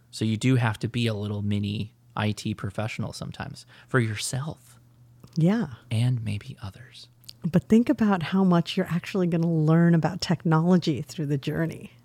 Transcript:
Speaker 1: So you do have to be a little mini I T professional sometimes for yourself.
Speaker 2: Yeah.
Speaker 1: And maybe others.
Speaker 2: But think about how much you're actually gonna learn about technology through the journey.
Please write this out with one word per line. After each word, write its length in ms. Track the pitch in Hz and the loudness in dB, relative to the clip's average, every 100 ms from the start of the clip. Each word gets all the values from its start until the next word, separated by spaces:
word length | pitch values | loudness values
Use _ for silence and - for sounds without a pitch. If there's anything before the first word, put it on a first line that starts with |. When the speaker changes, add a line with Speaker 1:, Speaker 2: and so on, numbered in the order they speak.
| _ | _
Speaker 1:
So 120 | - | -4
you 140 | 110 110 | -2 0
do 180 | 127 131 | 2 2
have 240 | 120 104 | 0 -2
to 80 | 110 | -6
be 200 | 120 117 | -2 -2
a 60 | |
little 280 | 104 104 104 | -2 -6 -4
mini 520 | 104 104 104 107 107 _ _ - | -2 -2 -2 -6 -8 _ _ -4
I 160 | 107 | -4
T 220 | 104 110 | -4 -6
professional 580 | 104 101 - 107 - 104 | -6 -8 -6 -6 -6 -10
sometimes 540 | - - - - - - - - | -10 -12 -12 -12 -14 -20 -20 -2
for 120 | 131 | 0
yourself. 800 | 113 107 - 127 156 - - - _ _ - _ - - | 0 -2 -6 -6 -8 -12 -18 -20 _ _ -20 _ -10 0
Speaker 2:
Yeah. 320 | 165 226 165 - - | 2 2 -2 -10 -6
Speaker 1:
And 320 | 110 123 123 | -2 0 -2
maybe 320 | 110 101 131 - | -4 -8 -10 -16
others. 480 | 101 - - - - _ - - | -16 -18 -20 -20 -20 _ -20 -10
Speaker 2:
But 240 | 165 175 - | 0 0 4
think 220 | 220 240 | 4 4
about 340 | 262 214 190 | 2 2 2
how 220 | 156 190 190 | 0 2 4
much 320 | 175 - - | 4 2 -2
you're 100 | 185 | -2
actually 380 | 170 - 196 175 | -2 -2 -2 0
gonna 240 | 165 170 | 0 2
learn 420 | 165 151 165 170 | 2 4 6 6
about 280 | 165 151 180 | 4 2 -2
technology 800 | - 175 170 160 170 180 - 131 | -2 -2 2 2 4 2 2 -4
through 240 | 151 - 143 | -4 -6 -2
the 100 | 147 | -2
journey. 540 | - - 165 - - _ | -2 -4 -4 -6 -14 _